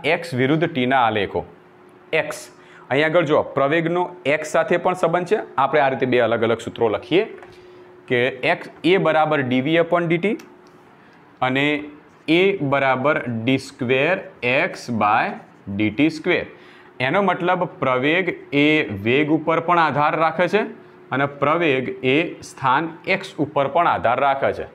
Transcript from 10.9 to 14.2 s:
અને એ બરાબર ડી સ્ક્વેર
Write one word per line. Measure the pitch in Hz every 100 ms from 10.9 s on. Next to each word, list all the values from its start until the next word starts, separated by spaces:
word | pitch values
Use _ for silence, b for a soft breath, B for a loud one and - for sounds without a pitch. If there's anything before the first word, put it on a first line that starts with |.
| B B B B -
અને | 127 131 147 147 147 - - - -
એ | 165 196 190 143
બરાબર | 139 135 127 139 151 131
ડી | 113 113 131 -
સ્ક્વેર | - 120 131 151 190